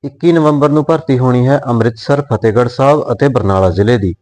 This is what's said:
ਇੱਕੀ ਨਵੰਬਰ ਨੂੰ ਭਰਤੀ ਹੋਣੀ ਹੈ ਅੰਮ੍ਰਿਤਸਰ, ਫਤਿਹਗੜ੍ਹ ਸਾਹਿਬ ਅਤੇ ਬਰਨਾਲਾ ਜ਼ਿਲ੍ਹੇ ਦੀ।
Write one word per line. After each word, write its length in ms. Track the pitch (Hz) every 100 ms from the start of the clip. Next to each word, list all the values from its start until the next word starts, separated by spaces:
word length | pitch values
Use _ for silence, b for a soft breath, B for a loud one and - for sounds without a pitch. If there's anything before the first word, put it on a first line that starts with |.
ਇੱਕੀ 280 | 139 - 170
ਨਵੰਬਰ 360 | 170 151 147 143
ਨੂੰ 160 | 151
ਭਰਤੀ 340 | 147 160 - 131
ਹੋਣੀ 300 | 127 123 127
ਹੈ 120 | 143 -
ਅੰਮ੍ਰਿਤਸਰ, 560 | 117 117 113 - 143 143
ਫਤਿਹਗੜ੍ਹ 360 | 110 113 107 120
ਸਾਹਿਬ 440 | - 135 151 -
ਅਤੇ 160 | - 139
ਬਰਨਾਲਾ 420 | 127 98 95 95
ਜ਼ਿਲ੍ਹੇ 280 | 87 104 120
ਦੀ। 160 | 95 90